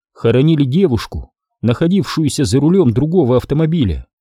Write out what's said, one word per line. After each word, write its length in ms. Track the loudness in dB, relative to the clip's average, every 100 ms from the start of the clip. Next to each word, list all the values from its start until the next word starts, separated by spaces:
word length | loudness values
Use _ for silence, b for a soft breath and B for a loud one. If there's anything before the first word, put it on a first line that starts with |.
| _
Хоронили 520 | -4 0 2 2 2 0
девушку, 680 | 0 0 -2 -4 -14 -14 _ _ -6
находившуюся 840 | -2 0 0 0 -2 -2 -2 -2 0
за 140 | 2
рулем 320 | 2 2 2
другого 460 | 0 0 0 2 0
автомобиля. 680 | 0 -2 0 0 -2 -4 -10 _